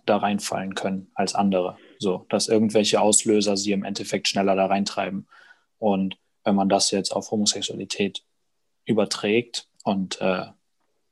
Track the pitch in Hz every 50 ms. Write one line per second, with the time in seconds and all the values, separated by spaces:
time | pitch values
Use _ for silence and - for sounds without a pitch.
0 | - - 104 101 101 101 104 98 - - - 101 95 98 95 - - 101 95 92
1 | 92 - - - 98 95 - - 101 98 95 92 90 92 - - - - - -
2 | 107 98 90 92 - - - 104 - - 113 110 113 107 107 110 104 107 110 104
3 | 98 107 107 - - 113 107 107 101 104 101 98 101 104 101 95 98 98 101 -
4 | 104 - - 101 - - - 101 95 98 95 95 95 95 98 101 101 - - -
5 | 98 92 98 98 - _ - - - - - _ _ _ _ - 113 104 98 95
6 | 95 95 - _ _ _ _ _ - 110 101 98 98 98 98 98 - - - 98
7 | 90 - - 101 - - - 104 104 104 - 101 95 - - - 98 - - -
8 | 101 95 - - _ _ _ _ _ _ _ _ _ _ _ _ - - 117 107
9 | 101 95 - - - 104 107 120 120 - - - - _ _ _ - 113 101 98
10 | 92 92 - - 98 95 92 92 98 - - _ _ _ _ _ _ _ _ _
11 | _ _